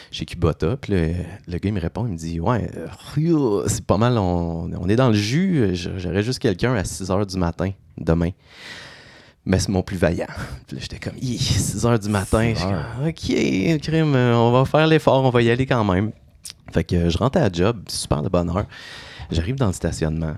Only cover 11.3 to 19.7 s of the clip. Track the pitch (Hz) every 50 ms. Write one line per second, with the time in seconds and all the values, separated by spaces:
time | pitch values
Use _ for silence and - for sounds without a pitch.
11.3 | 117 - - - - - - - 92 104 107 117 120 110 98 104 107 98 95 -
12.3 | - 110 117 117 113 98 85 98 101 80 71 117 117 123 143 165 160 - - -
13.3 | - - - - - 185 190 170 160 147 - 160 156 160 160 151 139 127 123 123
14.3 | 117 117 117 120 120 131 135 - - 151 156 160 160 151 - 131 123 135 135 131
15.3 | 117 123 117 117 117 123 131 131 139 117 107 101 90 92 107 107 - - - -
16.3 | - _ - - - _ _ - - 87 80 - 92 87 85 85 82 - 98 135
17.3 | - 190 139 95 85 85 90 107 117 95 - - - - - - - 76 - -
18.3 | 90 87 87 85 85 98 - - - - - - - - - - - - - -
19.3 | 80 80 82 107 135 - 120 98